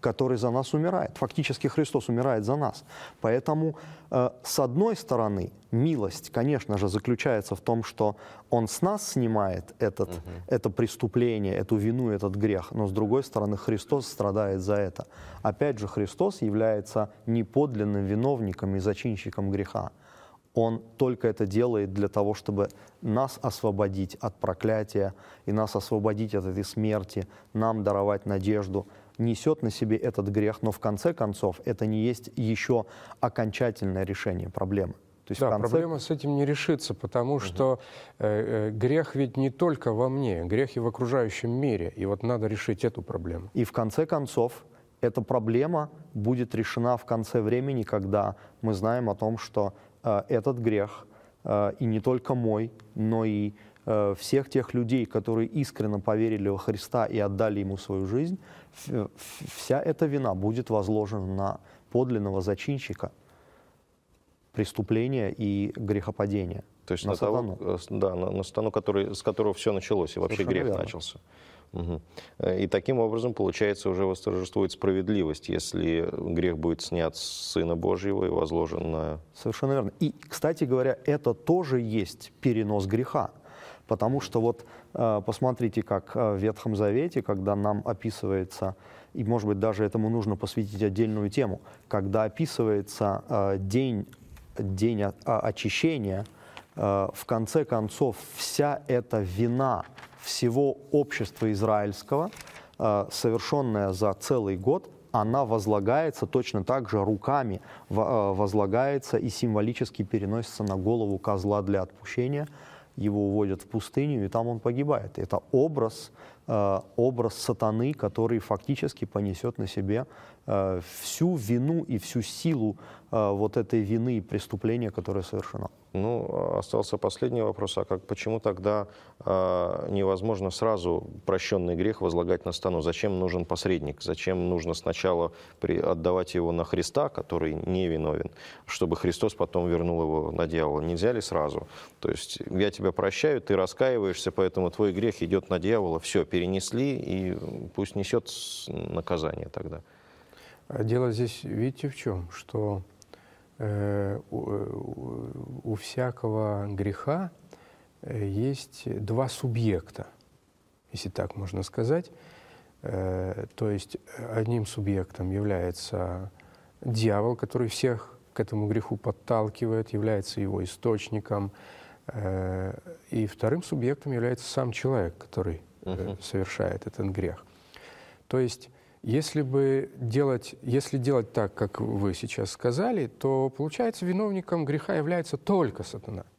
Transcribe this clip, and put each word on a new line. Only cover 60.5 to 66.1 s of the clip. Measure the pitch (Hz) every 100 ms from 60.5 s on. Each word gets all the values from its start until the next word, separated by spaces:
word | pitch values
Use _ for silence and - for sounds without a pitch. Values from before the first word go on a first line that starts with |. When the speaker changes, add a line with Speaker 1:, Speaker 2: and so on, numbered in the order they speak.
| 113 113
Speaker 1:
возложена | 110 95 107 104 107 95 95
на | 98 - - - _
подлинного | 120 127 117 98 95
зачинщика | 92 98 - 139 - 90 - - _ - - _ _ _ _ _ _ _ _ _ _
преступления | - 104 - 101 110 123 135 104 -
и | 104 101 101 -
грехопадения, | 104 104 95